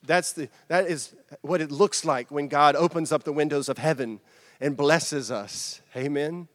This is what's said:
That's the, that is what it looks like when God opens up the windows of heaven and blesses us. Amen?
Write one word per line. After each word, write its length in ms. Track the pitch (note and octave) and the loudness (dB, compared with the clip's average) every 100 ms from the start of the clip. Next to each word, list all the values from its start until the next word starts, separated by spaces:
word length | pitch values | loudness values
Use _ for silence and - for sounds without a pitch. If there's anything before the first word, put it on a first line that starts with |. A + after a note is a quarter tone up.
That's 280 | - F3 E3+ | 2 0 0
the, 160 | - C3+ _ _ | -8 -10 _ _
that 180 | E3+ F#3 | 0 0
is 300 | D#3 - - _ - | -4 -6 -16 _ -14
what 200 | C#3 F3+ | -4 -2
it 120 | D#3 | -2
looks 320 | C#3+ G3+ - | 2 2 2
like 260 | D#3+ C3 B2 | 0 -2 -2
when 160 | D3 C#3+ | -6 -2
God 300 | C#3+ D3 C#3+ | 6 6 6
opens 340 | E3+ E3+ D#3 | 2 0 0
up 140 | D3+ | -2
the 80 | - | 0
windows 360 | D3 D3+ C#3+ C3+ | 0 0 0 -2
of 100 | C3 | -2
heaven 420 | D3 C#3 A#2+ G#2 _ _ _ _ | 0 0 -4 -8 _ _ _ _
and 160 | C#3+ C#3 | -4 2
blesses 560 | C#3+ D#3+ - D3 A#2 | 4 4 2 -6 -4
us. 480 | A#2+ G2+ - - - _ B2+ | -6 -8 -10 -12 -14 _ -6
Amen? 500 | C#3 C#3+ D3 F3 E3+ | -4 -2 -4 -6 -14